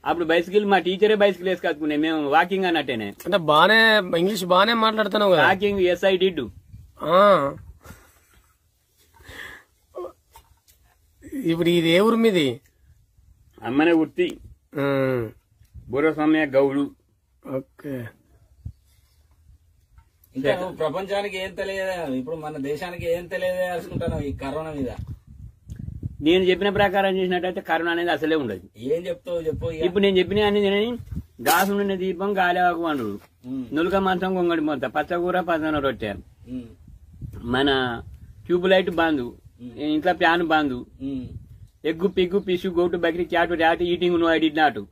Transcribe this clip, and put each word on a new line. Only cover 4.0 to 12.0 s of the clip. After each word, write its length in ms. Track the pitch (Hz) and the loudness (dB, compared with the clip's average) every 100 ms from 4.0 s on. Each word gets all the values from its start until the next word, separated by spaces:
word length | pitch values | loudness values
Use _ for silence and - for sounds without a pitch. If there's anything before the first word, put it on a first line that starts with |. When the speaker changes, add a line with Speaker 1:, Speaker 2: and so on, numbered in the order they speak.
| 185 170 | 2 0
Speaker 2:
ఇంగ్లీష్ 260 | 185 214 | 0 -2
బానే 280 | 180 180 208 | 2 4 4
మాట్లాడుతున్నావు 600 | 233 220 220 208 214 208 | 4 2 0 -2 2 4
కదా? 100 | 170 | 6
Speaker 1:
వాకింగ్, 380 | 156 196 202 202 | 4 4 0 2
yes, 220 | 180 175 | 2 2
I 120 | 196 185 | 2 2
did. 220 | 190 160 110 - _ - - _ | 2 0 -8 -12 _ -20 -20 _
Speaker 2:
ఆ. 180 | 151 180 202 180 139 156 - - - - _ _ _ _ _ _ _ _ _ _ _ _ - - - - _ _ _ - 359 _ _ - _ _ _ _ _ _ _ _ - 277 | 0 4 6 6 2 -6 -18 -20 -20 -20 _ _ _ _ _ _ _ _ _ _ _ _ -20 -16 -16 -18 _ _ _ -14 -14 _ _ -20 _ _ _ _ _ _ _ _ -12 -4
ఇప్పుడు 240 | 180 165 170 | -2 0 2
ఇది 200 | 175 165 | 4 4
ఏ 120 | 170 | 4